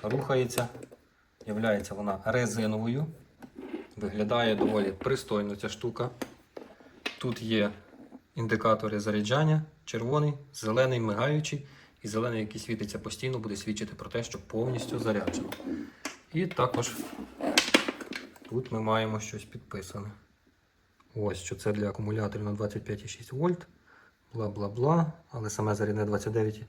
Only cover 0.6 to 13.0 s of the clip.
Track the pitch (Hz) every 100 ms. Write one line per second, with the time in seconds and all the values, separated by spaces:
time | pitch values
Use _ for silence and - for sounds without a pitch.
0.6 | 120 - - - _ _ _ - 110 107
1.6 | 113 101 - 101 104 95 110 123 113 110
2.6 | 107 110 117 131 156 - - - - -
3.6 | - - - - 101 104 107 120 113 104
4.6 | - 107 98 95 120 131 - 104 101 101
5.6 | 104 - 120 110 123 - - - _ -
6.6 | - - - - - - 127 110 110 107
7.6 | 104 - - - - - _ - 113 110
8.6 | 113 107 107 104 104 104 104 139 156 156
9.6 | - - - 117 117 147 147 139 - -
10.6 | 107 120 131 123 110 104 135 151 151 143
11.6 | - - - _ 104 110 120 113 107 110
12.6 | - 110 104 104